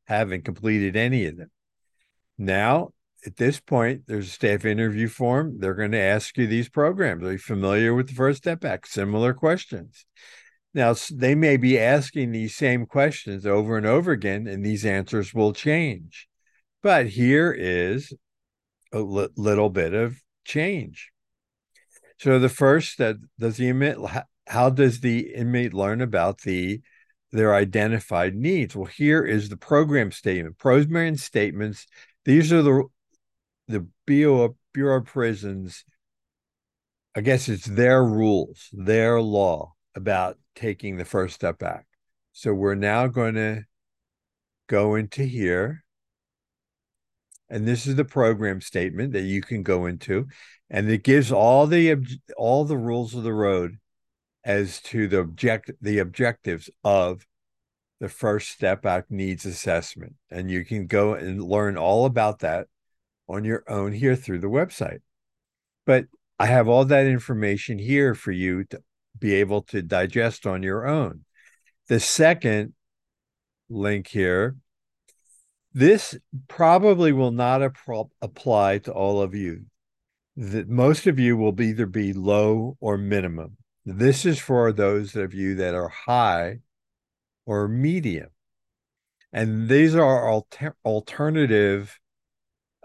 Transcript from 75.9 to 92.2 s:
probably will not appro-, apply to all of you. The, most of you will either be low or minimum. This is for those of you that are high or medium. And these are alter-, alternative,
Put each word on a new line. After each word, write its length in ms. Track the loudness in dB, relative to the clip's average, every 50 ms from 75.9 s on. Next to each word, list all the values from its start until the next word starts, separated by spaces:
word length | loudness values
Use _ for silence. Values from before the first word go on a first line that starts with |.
| 6 6 2 -6 -14 -16 _ _ -16 -16 -16 -8
probably 640 | -2 2 4 6 6 6 6 6 4 6 4 4
will 200 | 4 2 2 0
not 280 | 0 0 0 2 2 2
appro-, 500 | 0 -2 -4 -8 -12 -8 -6 -6 -8 -8 _ -14
apply 560 | -14 -12 -12 -6 -2 0 2 4 4 2 2 -2
to 140 | -4 -6
all 300 | -4 -2 0 0 0 0
of 120 | -2 -2 -4
you. 300 | -6 -8 -8 -8 -10 -14 -20 _ _ _ _ _ _ _ _ _ _ _ _ -14
The, 280 | -12 -8 -6 -6 -6 -4
most 400 | -2 2 4 4 4 4 4 2
of 120 | 2 2 4
you 180 | 4 2 2
will 220 | 2 2 0 0 0
either 260 | 0 -2 0 -2 -4
be 260 | -2 -2 -4 -4 -4
low 640 | -4 -2 0 2 2 4 4 2 2 0 -2 -6 -8 -8
or 180 | -4 -4 -4 -2
minimum. 580 | -2 -2 -2 -2 -2 -4 -6 -10 -12 -14 -16 -20 _ _ _ _ -14
This 420 | -10 -2 2 4 4 4 4 2
is 120 | 0 0 -2
for 340 | -2 0 0 2 2 2
those 440 | 2 2 2 2 2 0 -2 -6 -6
of 160 | -6 -6 -6
you 220 | -6 -4 -4 -4 -2
that 180 | -2 -2 -2 -2
are 140 | -4 -6 -8
high 720 | -10 -8 -4 0 0 2 2 2 2 0 -2 -4 -8 -12 -18 _ _ _ _ _ _ _ _ _ _ _ _ _ _ _ _
or 220 | -4 -2 -2 -2 -2
medium. 600 | -2 -2 -2 0 -2 -2 -4 -4 -6 -6 -10 -14 _ _ _ _ _ _ _ _ _ _ _ _ _ _ _ _ _ _ _ _
And 360 | -6 -4 -2 -2 -2 -2 0 4
these 260 | 6 6 6 6 6
are 340 | 4 4 4 4 2 2 2
alter-, 480 | 0 0 -2 _ -12 -10 -10 -10 -10 _ -4
alternative, 1120 | -4 -2 -4 -4 -8 -6 -4 -2 0 0 2 2 4 4 4 4 4 2 -2 -4 -8 -16 _ _ _ _ _